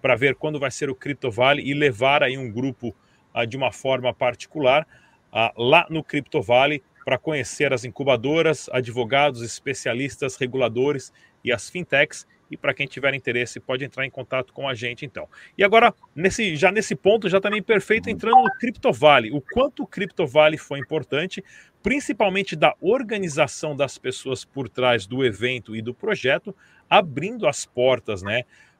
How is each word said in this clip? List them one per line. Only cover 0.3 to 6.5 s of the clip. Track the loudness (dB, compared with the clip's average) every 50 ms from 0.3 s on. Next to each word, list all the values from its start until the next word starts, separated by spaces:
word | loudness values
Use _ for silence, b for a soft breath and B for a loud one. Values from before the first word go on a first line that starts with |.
| 0
quando | _ -6 -6 -4 -4
vai | -6 -6
ser | -4 -6 -6 -6
o | -8
Crypto | _ -8 -10 -8 _ -6 -6
Valley | 0 2 4 4 4 2 0
e | -4 -2
levar | 2 0 0 2 2 2 2 4 4
aí | 2 0 -2
um | -6 -8 -8
grupo, | -6 -4 -4 -4 -6 _ -10 -10 -10 b b b b b b _ _
ah, | -4 -4
de | -4 -4
uma | -4 -4 -4
forma | -4 -4 -2 -2 -2 0 0 -4 -2
particular, | _ -2 -2 -2 _ -16 _ _ 2 4 4 4 4 2 b b b b b b b b _ -2
ah, | 0 0 0 0
lá | -2 4 6 6 6 4 2
no | -6 -6 -6
Crypto | -4 -6 -6 -6 _ -4 -4
Valley | 0 4